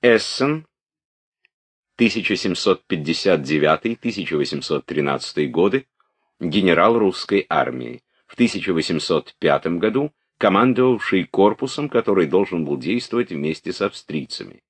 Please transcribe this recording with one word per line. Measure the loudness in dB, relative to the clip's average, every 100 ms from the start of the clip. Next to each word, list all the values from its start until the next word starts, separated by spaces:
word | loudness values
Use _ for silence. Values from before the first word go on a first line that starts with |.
Эссен, | 6 4 2 -2 -2 -2 -8 _ _ _ _ _ _ _ _ _ _ _ _ 0
тысяча | 0 0 -2 -2
семьсот | -2 -2 0 0 _
пятьдесят | -6 -2 -2 2 0
девятый, | 2 0 2 2 0 -4
тысяча | -6 -6 -4 -2
восемьсот | -2 -4 -4 -6 -4
тринадцатый | -4 -2 -4 -6 -4 -2
годы, | 2 2 2 -6 _ _ _ _ _
генерал | -4 0 2 4 4 4
русской | 2 0 -2 -2 0
армии. | -2 -2 -4 -10 -14 _ _ _
В | 0
тысяча | 0 0 -2
восемьсот | -2 0 -2 0 -2 -2 -4
пятом | 0 2 0 -2
году | 0 -2 -4 _ _ _
командовавший | 2 4 4 4 2 2 0 -2 0
корпусом, | 2 2 2 -6 -6 -2
который | -2 0 2 2
должен | 2 0 -2
был | -4 -4
действовать | -2 -4 -2 -4 -4
вместе | -4 -6 -6 -8
с | -6
австрийцами. | -6 -6 _ -8 -8 -12 -14 -18 _